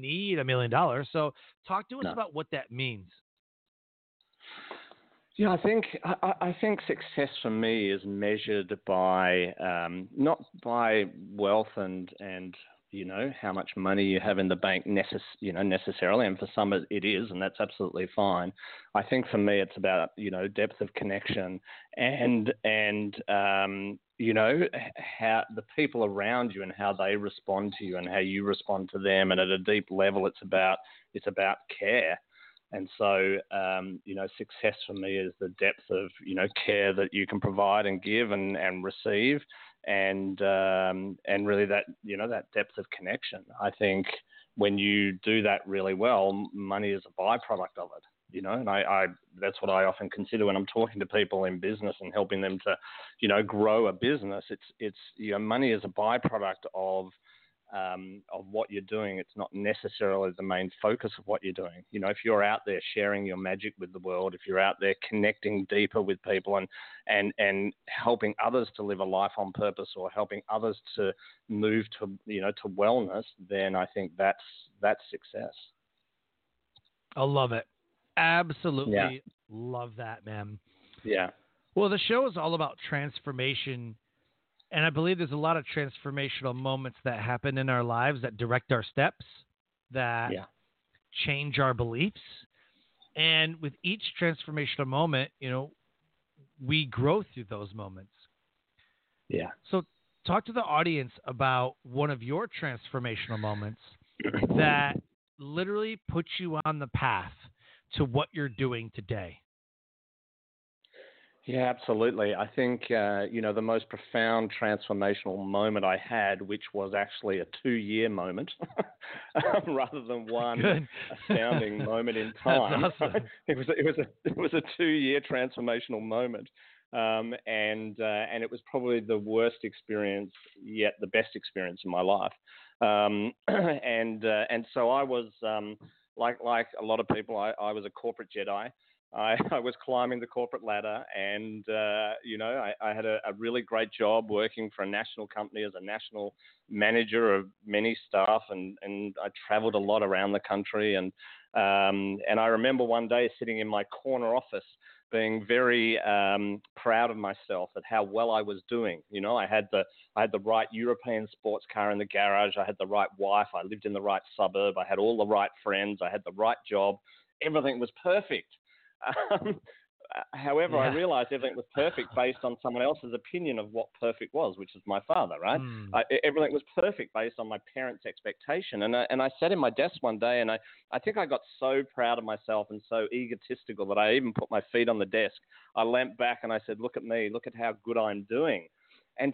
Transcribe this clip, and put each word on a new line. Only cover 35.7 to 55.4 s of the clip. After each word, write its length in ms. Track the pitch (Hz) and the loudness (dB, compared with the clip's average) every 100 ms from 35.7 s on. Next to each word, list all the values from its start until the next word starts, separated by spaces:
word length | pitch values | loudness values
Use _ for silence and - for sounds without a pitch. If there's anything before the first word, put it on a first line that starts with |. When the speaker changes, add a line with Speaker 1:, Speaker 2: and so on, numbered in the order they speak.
| - - | 0 -2
Speaker 2:
of, 180 | 95 95 - | -4 -4 -10
you 120 | - 92 | -6 -2
know, 100 | 95 - | 0 0
care 280 | - 104 98 | 0 2 4
that 200 | 95 98 | 2 0
you 140 | 101 95 | 0 -2
can 140 | 104 | 0
provide 440 | 101 98 101 101 | 0 2 4 4
and 160 | 101 95 | 2 -2
give 300 | 101 107 117 | 0 0 2
and, 260 | 104 98 95 | 0 -2 -2
and 280 | 92 92 | -2 -2
receive. 560 | 95 - - 104 120 143 - - - _ - | -6 -6 0 2 4 2 -2 -16 -20 _ -2
And, 520 | 98 98 98 98 95 | 2 2 0 -2 0
um, 760 | 98 95 95 95 95 92 98 95 - | 2 4 4 4 2 0 -4 -8 -2
and 220 | 98 104 | 0 2
really 160 | 101 101 | 2 4
that, 200 | 101 - - | 2 0 -8
you 120 | 104 98 | -8 -4
know, 120 | 113 | -4
that 180 | 113 - | -4 -4
depth 260 | 110 101 - | -4 -4 -6
of 100 | 95 | -10
connection. 500 | - 90 120 - 95 92 - | -8 -6 -6 -6 -12 -14 -4
I 100 | 101 | -4
think 340 | - 104 95 92 - - - - - | 0 2 2 0 -6 -12 -20 -14 0
when 220 | 101 101 | 2 4
you 400 | 101 104 101 95 | 4 4 2 0
do 180 | - 110 | 0 2
that 240 | 104 98 95 | 4 2 0
really 280 | 98 95 | -2 0
well, 340 | 95 113 113 98 | 2 4 4 4
m-, 180 | 98 101 | 2 -4
money 380 | 101 98 98 104 | -8 -4 -2 -2
is 120 | 98 - | -4 -6
a 140 | - | -2
byproduct 560 | 95 120 - 104 90 - | 0 0 0 -4 -4 -8
of 120 | 87 76 | -12 -14
it, 80 | - _ _ | -20 _ _
you 100 | 92 | -8
know, 120 | 95 | -4
and 180 | 113 117 | -2 0
I, 120 | 101 | 2
I, 240 | - 98 92 87 _ 90 | 2 2 2 -2 _ -6
that's 200 | 98 95 | -4 -2
what 100 | 101 | 2
I 120 | 95 | 4
often 240 | 95 92 98 | 4 2 -6
consider 380 | - 101 113 104 | -8 -4 0 2
when 80 | |
I'm 120 | 98 98 | 2 0
talking 340 | - 113 107 | 0 0 -2
to 60 | 98 | -2
people 400 | 104 98 95 95 | 0 0 0 -2
in 120 | 90 | -2
business 380 | 92 107 104 - | -4 -4 -4 -6
and 120 | 92 | -6
helping 280 | 95 95 98 | -2 0 0
them 160 | 95 95 - | -2 -2 -2
to, 100 | 92 - - - - | -2 -4 -16 -18 -2
you 80 | 110 | 4
know, 160 | 101 | 4
grow 460 | 104 104 107 110 110 | 4 4 4 6 4
a 40 | |
business. 520 | 92 113 143 101 98 - | 2 0 0 -2 -8 -8
It's, 140 | 110 - - | -12 -14 -10
it's, 200 | 107 95 - - | -10 -10 -16 -10
you 160 | 107 | -4
know, 80 | 101 | -2